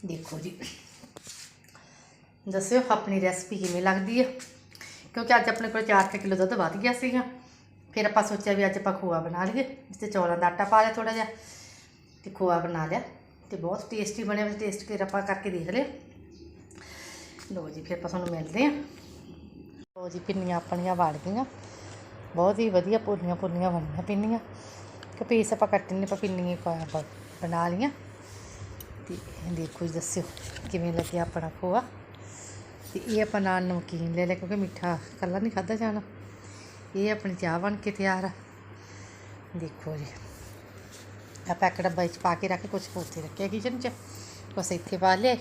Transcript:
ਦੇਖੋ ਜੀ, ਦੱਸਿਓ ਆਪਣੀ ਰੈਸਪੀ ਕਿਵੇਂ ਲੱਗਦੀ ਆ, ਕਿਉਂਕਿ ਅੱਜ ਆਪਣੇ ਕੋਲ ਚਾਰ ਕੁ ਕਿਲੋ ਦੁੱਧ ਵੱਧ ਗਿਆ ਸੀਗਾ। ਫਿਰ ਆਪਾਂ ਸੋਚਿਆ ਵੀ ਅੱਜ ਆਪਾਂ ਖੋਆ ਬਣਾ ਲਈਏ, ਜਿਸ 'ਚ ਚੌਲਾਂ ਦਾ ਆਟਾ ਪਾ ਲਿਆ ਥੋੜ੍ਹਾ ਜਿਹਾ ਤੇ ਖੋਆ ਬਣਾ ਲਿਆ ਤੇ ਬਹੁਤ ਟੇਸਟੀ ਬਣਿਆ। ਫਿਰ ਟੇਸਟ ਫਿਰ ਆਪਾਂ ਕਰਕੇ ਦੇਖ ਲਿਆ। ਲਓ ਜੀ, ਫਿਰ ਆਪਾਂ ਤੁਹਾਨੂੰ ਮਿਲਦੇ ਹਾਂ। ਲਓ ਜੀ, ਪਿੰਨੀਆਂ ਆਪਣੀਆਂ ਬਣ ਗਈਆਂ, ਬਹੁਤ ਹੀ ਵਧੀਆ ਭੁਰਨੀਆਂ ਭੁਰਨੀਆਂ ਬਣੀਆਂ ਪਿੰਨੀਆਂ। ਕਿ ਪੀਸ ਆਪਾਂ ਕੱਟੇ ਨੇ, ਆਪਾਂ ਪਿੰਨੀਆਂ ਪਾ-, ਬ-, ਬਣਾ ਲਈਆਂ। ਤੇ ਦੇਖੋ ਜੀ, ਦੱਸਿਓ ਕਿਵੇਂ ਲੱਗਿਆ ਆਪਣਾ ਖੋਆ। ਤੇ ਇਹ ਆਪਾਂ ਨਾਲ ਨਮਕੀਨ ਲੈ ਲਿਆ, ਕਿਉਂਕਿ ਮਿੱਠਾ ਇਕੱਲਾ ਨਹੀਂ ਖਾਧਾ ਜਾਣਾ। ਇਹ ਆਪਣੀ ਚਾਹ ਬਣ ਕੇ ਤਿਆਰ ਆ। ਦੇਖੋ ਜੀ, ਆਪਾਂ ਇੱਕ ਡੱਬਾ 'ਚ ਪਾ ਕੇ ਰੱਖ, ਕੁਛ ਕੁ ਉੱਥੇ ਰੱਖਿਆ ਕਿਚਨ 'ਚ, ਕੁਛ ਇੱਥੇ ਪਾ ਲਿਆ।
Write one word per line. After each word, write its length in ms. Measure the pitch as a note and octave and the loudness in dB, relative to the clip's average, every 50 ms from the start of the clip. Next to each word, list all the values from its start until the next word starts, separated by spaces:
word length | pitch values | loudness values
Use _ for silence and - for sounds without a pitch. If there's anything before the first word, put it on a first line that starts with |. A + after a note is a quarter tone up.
| - | -6
ਦੇਖੋ 340 | F3+ E3 D#3+ - - D#3+ D#3 | -6 -6 -6 -8 -8 -8 -8
ਜੀ, 120 | D#3+ F#3 - - - - - - - - - - - - - - - - - - - - - - - - - - - - - - - - - - - - - - - | -8 -8 -8 -8 -10 -12 -12 -14 -18 -20 -20 -20 -20 -20 -20 -20 -18 -16 -16 -16 -16 -18 -20 -20 -20 -20 -20 -20 -20 -20 -20 -20 -20 -20 -20 -20 -20 -20 -20 -14 -10
ਦੱਸਿਓ 360 | G3+ F#3+ F#3+ F#3+ - A#3+ B3+ B3 - | -2 -2 -2 0 4 4 4 6 6
ਆਪਣੀ 280 | A3 - - G#3 G3 F#3+ | 4 2 4 2 2 4
ਰੈਸਪੀ 360 | F#3 F#3 F3+ - - - G#3 | 4 4 2 0 -6 -6 -4
ਕਿਵੇਂ 240 | F#3+ F#3 F3+ F3 F3+ | -2 -2 0 0 4
ਲੱਗਦੀ 380 | F3+ F#3+ F#3 G3 F#3+ G3+ A#3 B3 | 4 4 4 4 2 2 4 4
ਆ, 40 | B3+ B3+ - - - - - - - - - - - - - - - - - | 4 4 2 -8 -12 -16 -18 -20 -20 -20 -18 -18 -16 -16 -16 -18 -20 -8 -6
ਕਿਉਂਕਿ 220 | A#3 A#3 A#3 B3 | -4 4 8 8
ਅੱਜ 140 | A#3 A#3 A#3 | 8 8 6
ਆਪਣੇ 200 | A3 - A3+ G#3+ | 2 0 -2 -2
ਕੋਲ 120 | A3 A3+ | 0 0
ਚਾਰ 260 | G#3+ A3 G#3 G3 F#3+ | 4 8 8 8 8
ਕੁ 100 | F#3+ - | 6 2
ਕਿਲੋ 180 | G3+ - G3 F#3+ | -2 0 2 4
ਦੁੱਧ 180 | F#3 F#3+ F#3 A#3+ | 4 4 4 4
ਵੱਧ 240 | G3+ F3 D#3+ E3 | 2 2 2 2
ਗਿਆ 160 | G3 G#3 B3 B3 | 2 2 2 2
ਸੀਗਾ। 300 | B3 C4 C4 A#3+ B3+ B3+ - - - - - - - - - - - - - - | 4 0 2 2 2 0 0 -6 -14 -18 -20 -20 -20 -20 -20 -20 -20 -20 -6 -2
ਫਿਰ 120 | A3 G#3 | 2 2
ਆਪਾਂ 180 | G#3 - A3 G#3 | 6 6 6 4
ਸੋਚਿਆ 300 | G#3 G#3+ F#3+ - G#3 G3+ | 4 0 0 2 2 4
ਵੀ 120 | G3 G3+ | 6 4
ਅੱਜ 120 | F#3+ G3 | 4 4
ਆਪਾਂ 160 | G3 - G3+ F#3+ | 2 0 0 0
ਖੋਆ 260 | F#3+ G3 F3+ E3+ E3 | 0 0 0 0 0
ਬਣਾ 240 | E3 E3+ E3+ F3 F#3+ | 0 -2 -2 0 0
ਲਈਏ, 180 | F#3 - C4 C4 | 0 2 0 0
ਜਿਸ 360 | - - - - - - - | 0 -4 -14 -16 -18 -12 -8
'ਚ 140 | A3 G#3+ G3+ | -8 -2 2
ਚੌਲਾਂ 240 | G3 F3+ E3+ F3 | 2 4 4 4
ਦਾ 100 | F3 F3 | 4 4
ਆਟਾ 180 | F3 F3 - G3+ | 2 4 4 2
ਪਾ 160 | G3 G#3+ A3 | 8 8 8
ਲਿਆ 120 | A3 A3 A3 | 8 8 4
ਥੋੜ੍ਹਾ 200 | A#3 A3+ A#3 A3+ | 0 0 0 0
ਜਿਹਾ 120 | A3+ A3 A3+ - - - - - - - - - - - - - - - - - - - | 0 -2 -2 -4 -12 -16 -18 -18 -18 -18 -18 -20 -20 -20 -20 -20 -20 -20 -20 -20 -16 -16
ਤੇ 80 | G3 | -14
ਖੋਆ 280 | F#3+ - F#3+ F3+ E3+ E3+ | -4 0 4 4 4 4
ਬਣਾ 260 | E3+ E3+ F3 E3 D#3 | 2 0 -2 -2 0
ਲਿਆ 160 | D#3 F3 - - - - - - - - - - - | 0 0 -2 -2 -4 -14 -18 -20 -20 -20 -20 -14 -12
ਤੇ 60 | G3+ | -10
ਬਹੁਤ 320 | F3 D#3+ E3+ F#3+ - - - | -4 -2 -2 -2 -4 -6 -6
ਟੇਸਟੀ 340 | A3+ G#3+ G3+ G3 - - A3 | -4 -2 -2 -2 -2 -4 -2
ਬਣਿਆ। 240 | G3 G#3 G#3 G#3+ | 0 2 2 2
ਫਿਰ 100 | G#3 G#3 G#3 | 0 0 -2
ਟੇਸਟ 280 | G#3+ G#3 F#3+ G#3 - | -2 -2 -2 -4 -6
ਫਿਰ 140 | - G#3+ G3 | -6 -2 -2
ਆਪਾਂ 200 | G3 F#3+ - G3+ | -2 0 0 0
ਕਰਕੇ 280 | G3 G3 G3 F#3+ - G#3 | 0 0 -2 -2 -2 -4
ਦੇਖ 200 | F3+ F3 D#3+ E3 | -4 -2 -2 0
ਲਿਆ। 160 | F#3 B3 C#4+ - - - - - - - - - - - - - - - - - - - - - - - - - - - - - - - - - | 0 0 0 0 -4 -12 -16 -20 -20 -20 -20 -20 -20 -18 -18 -20 -20 -20 -20 -20 -20 -20 -18 -18 -16 -16 -14 -14 -14 -16 -16 -16 -16 -18 -12 -8
ਲਓ 180 | G3+ F3+ D#3+ D#3 | -6 -6 -6 -6
ਜੀ, 120 | D3 D#3+ | -8 -10
ਫਿਰ 160 | C#3+ - F3+ | -6 -4 -6
ਆਪਾਂ 120 | F3 - E3+ | -4 -4 -2
ਤੁਹਾਨੂੰ 200 | F3 F3+ F3+ F3 | -2 -2 0 0
ਮਿਲਦੇ 340 | E3+ D#3+ D#3+ D#3 E3 G#3+ C4+ | -2 -2 -4 -2 2 4 4
ਹਾਂ। 60 | D4 | 4
ਲਓ 1400 | D4 - - - - - - - - - - - - - - - - - - - - - - _ _ F#3 F3+ F3 | 4 2 -6 -8 -12 -18 -18 -18 -18 -18 -18 -18 -18 -18 -18 -18 -18 -18 -18 -18 -18 -20 -20 _ _ -10 -10 -6
ਜੀ, 100 | E3+ F3+ | -6 -6
ਪਿੰਨੀਆਂ 380 | F3 - F#3+ F#3+ F#3 F3+ F3 | -4 -2 -2 0 2 2 2
ਆਪਣੀਆਂ 380 | E3+ - - F3 F3 F3 F#3 F#3 | 0 2 0 -2 0 2 2 4
ਬਣ 220 | F3 F3 D#3+ D3+ D3 - | 6 4 4 4 0 -4
ਗਈਆਂ, 200 | F3 G3+ A#3 C4 C4 - - - - - - - - - - - - - - - - - | -2 0 0 -2 -2 -6 -16 -16 -16 -16 -16 -14 -14 -14 -16 -16 -16 -16 -16 -16 -4 2
ਬਹੁਤ 240 | E3 F3 F#3+ G#3 G#3 | 6 6 6 6 6
ਹੀ 100 | A#3 A3 | 4 6
ਵਧੀਆ 280 | F#3+ F3+ F3 F#3+ G#3+ | 6 6 6 6 4
ਭੁਰਨੀਆਂ 380 | A3+ A3 - G#3 F#3 F3+ F3 F3 | 4 4 2 0 0 2 0 0
ਭੁਰਨੀਆਂ 360 | F3 F#3+ F3+ E3+ F3 F3+ F#3 | 0 0 0 2 2 2 4
ਬਣੀਆਂ 320 | F3 E3+ D#3 D3+ D3 D#3+ F3+ | 2 2 0 -2 -4 -4 -2
ਪਿੰਨੀਆਂ। 360 | - G#3 G3 G#3 A3 A3+ A3+ - - - - - - - - - - - - - - - | 0 0 2 2 2 0 0 -2 -6 -16 -16 -16 -16 -16 -16 -16 -14 -14 -14 -14 -14 -8
ਕਿ 60 | - A3+ | -8 2
ਪੀਸ 300 | - A#3+ A3+ G#3+ - A3 | 4 6 6 6 4 4
ਆਪਾਂ 140 | G#3 G#3+ | 4 4
ਕੱਟੇ 280 | G3+ G#3 G3 G3 - F#3 | 6 6 2 2 2 0
ਨੇ, 80 | F#3+ G3 | 0 0
ਆਪਾਂ 140 | G3 G3+ | 0 0
ਪਿੰਨੀਆਂ 400 | G3 - G3+ F#3+ F3+ F3+ F3 F3+ | 0 0 0 0 0 0 0 0
ਪਾ-, 280 | F3 - F3 E3 E3 D#3+ D3+ - | 0 0 -2 -2 -2 -4 -2 -2
ਬ-, 100 | D#3+ D3+ - - - - - - - | -4 -4 -4 -12 -16 -16 -16 -10 -6
ਬਣਾ 260 | - E3 E3+ E3+ E3+ | -4 0 2 2 2
ਲਈਆਂ। 220 | F3 F3 F#3 B3 C#4+ C#4+ - - - - - - - - - - - - - - - - - - - - - - | 2 2 2 2 0 0 -4 -14 -16 -16 -16 -16 -16 -16 -16 -14 -14 -14 -14 -12 -12 -12 -14 -14 -14 -14 -14 -10
ਤੇ 100 | - F3+ F3 - - - - - F3 | -10 -10 -10 -10 -12 -12 -10 -6 -4
ਦੇਖੋ 340 | F3 E3 E3 D3+ - - F3 | -4 -4 -4 -6 -4 -4 -4
ਜੀ, 80 | E3 D#3 | -2 -2
ਦੱਸਿਓ 300 | E3 E3 - - F#3 D#3+ - - - - - - - - - | -2 -4 -2 -2 -2 -2 -4 -8 -10 -12 -10 -10 -10 -8 -4
ਕਿਵੇਂ 220 | - F3+ E3+ F3 E3 | -2 0 0 0 0
ਲੱਗਿਆ 280 | E3 E3 - - F3 | 0 -2 0 0 -2
ਆਪਣਾ 280 | E3+ - - E3+ D#3+ D#3+ - - | -2 0 -2 -4 -4 -4 -6 -4
ਖੋਆ। 220 | - F3+ F#3 A#3 B3+ - - - - - - - - - - - - - - - - - - - - - - | -2 2 2 2 2 0 -12 -16 -16 -16 -16 -16 -16 -16 -16 -16 -16 -14 -14 -16 -16 -16 -16 -16 -16 -10 -8
ਤੇ 60 | G3 | -8
ਇਹ 220 | - B3 A3 G#3+ | -4 0 2 2
ਆਪਾਂ 200 | G#3+ G#3+ - G#3 | 2 2 2 2
ਨਾਲ 220 | F#3+ F#3+ F#3 F#3 F#3 | 2 4 4 4 2
ਨਮਕੀਨ 500 | F3+ F3+ F3 E3+ - - E3 E3+ E3+ E3 | 2 0 -2 -2 -4 -4 -4 -2 -2 2
ਲੈ 120 | F3 F3+ | 2 2
ਲਿਆ, 100 | F3 F#3 | 2 2
ਕਿਉਂਕਿ 200 | F3+ F#3+ F3 G#3 | -2 -2 -2 0
ਮਿੱਠਾ 380 | G3+ G3 F#3+ - - - F3 E3+ D#3 - - - | 0 0 -2 -4 -2 0 0 0 0 -4 -10 -6
ਇਕੱਲਾ 240 | - - F3+ F3+ G3 | -4 -2 0 0 2
ਨਹੀਂ 120 | G#3+ A3+ | 0 0
ਖਾਧਾ 240 | A3 G3 F#3 E3+ A3 | 0 -2 -2 -2 -2
ਜਾਣਾ। 260 | G#3+ A#3 A3 G#3 G#3+ G3 - - - - - - - - - - - - - - - - - - | 0 0 0 0 -2 -4 -8 -14 -16 -16 -16 -18 -18 -18 -16 -16 -16 -16 -18 -18 -18 -18 -6 -2
ਇਹ 160 | G3 G3 G#3+ | 2 2 2
ਆਪਣੀ 240 | G#3+ G#3+ - G3 F3+ | 2 0 -2 -4 -4
ਚਾਹ 240 | F3+ - E3+ D#3+ E3+ | 0 0 2 2 2
ਬਣ 160 | F3+ G3+ G#3 | 2 0 0
ਕੇ 160 | G3+ - G#3 | 0 -2 -4
ਤਿਆਰ 320 | G3+ - G3 G3 F#3+ F#3 F#3 | -2 2 2 4 4 4 0
ਆ। 60 | F#3+ - - - - - - - - - - - - - - - - - - - - - - - - - | -2 -4 -6 -16 -18 -18 -18 -18 -16 -18 -18 -16 -16 -16 -16 -16 -16 -16 -18 -16 -16 -16 -16 -16 -12 -8
ਦੇਖੋ 420 | F3 E3 D#3 - - - D#3 D#3 | -8 -8 -8 -10 -10 -8 -6 -6
ਜੀ, 80 | D3+ D3 C#3 - - - - - - - - - - - - - - - - - - - - - - - - - - - - | -6 -8 -10 -10 -14 -14 -14 -14 -14 -14 -14 -16 -16 -16 -18 -18 -18 -18 -16 -18 -18 -16 -16 -16 -18 -18 -16 -16 -14 -4 -4
ਆਪਾਂ 160 | F3 - - | 2 4 4
ਇੱਕ 140 | F3+ F3+ - | 4 4 4
ਡੱਬਾ 240 | F3 F#3 E3 E3+ F3+ | 0 0 2 4 2
'ਚ 100 | E3+ E3+ | 2 0
ਪਾ 160 | - - F#3 E3+ | 2 2 2 4
ਕੇ 120 | - - | 4 2
ਰੱਖ, 180 | F#3 G#3 - - | 0 0 0 -2
ਕੁਛ 220 | G3+ - F#3+ - - - | -4 -4 -4 -6 -4 -6
ਕੁ 60 | F#3 | -6
ਉੱਥੇ 220 | E3 - - E3 | -6 -6 -8 -8
ਰੱਖਿਆ 260 | D3+ D3+ - - G3 | -8 -8 -6 -4 -4
ਕਿਚਨ 320 | G3 G3+ A3 G#3 B3 B3 B3 | -2 -2 -2 -2 -2 -4 -2
'ਚ, 120 | B3 B3 A#3+ - - - - - - - - - - - - | -4 -4 -6 -6 -14 -14 -14 -14 -14 -14 -14 -16 -14 -8 -4
ਕੁਛ 160 | - F3+ - | -4 -2 0
ਇੱਥੇ 260 | F#3 E3+ - - - | -2 -4 -2 -4 -2
ਪਾ 180 | F3 F3+ F#3 F#3 | 6 8 8 8
ਲਿਆ। 200 | F#3 G#3+ B3+ B3 B3 | 10 8 6 6 6